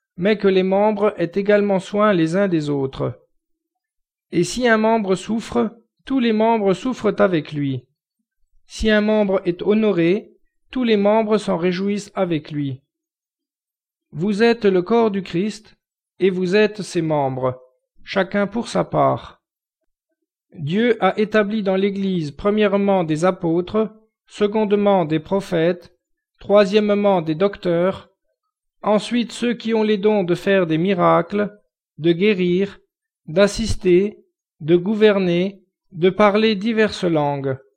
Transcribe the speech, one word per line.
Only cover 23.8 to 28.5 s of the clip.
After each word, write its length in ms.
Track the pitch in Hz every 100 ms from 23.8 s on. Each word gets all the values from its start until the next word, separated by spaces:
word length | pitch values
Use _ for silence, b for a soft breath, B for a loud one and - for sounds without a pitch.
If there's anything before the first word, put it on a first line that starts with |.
| 214 - _ _ _
secondement 760 | - 208 214 214 208 202 196 156
des 140 | 156
prophètes, 760 | 151 196 190 170 165 180 - _ _ _ _ _
troisièmement 800 | - 202 202 208 208 202 202 190
des 140 | 160 156
docteurs, 720 | 196 202 180 170 180 185 - _ _ _ _